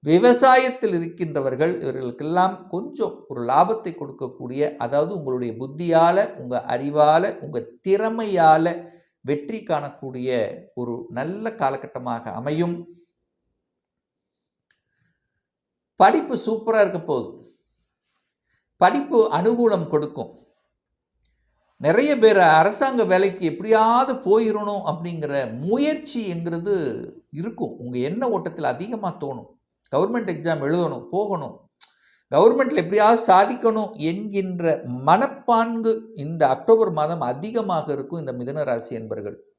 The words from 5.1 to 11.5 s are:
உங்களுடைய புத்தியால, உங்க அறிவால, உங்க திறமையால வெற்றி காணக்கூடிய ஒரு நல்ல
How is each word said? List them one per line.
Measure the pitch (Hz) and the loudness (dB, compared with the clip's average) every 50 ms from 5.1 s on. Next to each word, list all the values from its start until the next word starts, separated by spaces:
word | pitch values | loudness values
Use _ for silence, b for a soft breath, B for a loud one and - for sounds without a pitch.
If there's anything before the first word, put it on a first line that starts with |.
| 202 180 | -4 -8
உங்களுடைய | 147 135 131 127 123 120 110 113 | -6 -4 -4 -4 -4 -6 -8 -10
புத்தியால, | 127 135 147 151 175 170 165 160 170 170 175 196 208 - - - | -12 -12 -10 -8 -4 2 4 4 4 4 4 2 0 -2 -4 -14
உங்க | 131 123 123 120 - - 120 | -10 -6 -6 -6 -4 -4 -6
அறிவால, | 123 139 143 143 151 151 151 156 165 185 214 - - 135 | -4 -4 -4 2 4 4 6 6 4 2 0 -4 -8 -14
உங்க | 147 156 - - - - _ _ 190 | -10 -8 -10 -10 -10 -18 _ _ 0
திறமையால | 190 202 220 220 226 226 226 208 196 175 165 160 156 160 165 170 170 170 B B B B B B B B _ 131 | 0 2 2 -2 -2 -4 -4 -2 0 4 6 6 6 6 4 0 -2 -4 B B B B B B B B _ -4
வெற்றி | 143 143 143 143 220 214 - - | -4 -4 -4 -8 -12 -12 -4 -4
காணக்கூடிய | 170 147 143 143 - - - 135 127 123 123 131 127 120 107 - - - - _ _ - | -4 -4 -4 -8 -14 -14 -16 -14 -10 -8 -4 -2 -2 -2 -2 -4 -6 -12 -18 _ _ -10
ஒரு | 123 117 117 120 - - 117 123 | -8 -8 -8 -10 -12 -12 -10 -8
நல்ல | 139 160 185 208 220 226 | -8 -8 -8 -8 -8 -10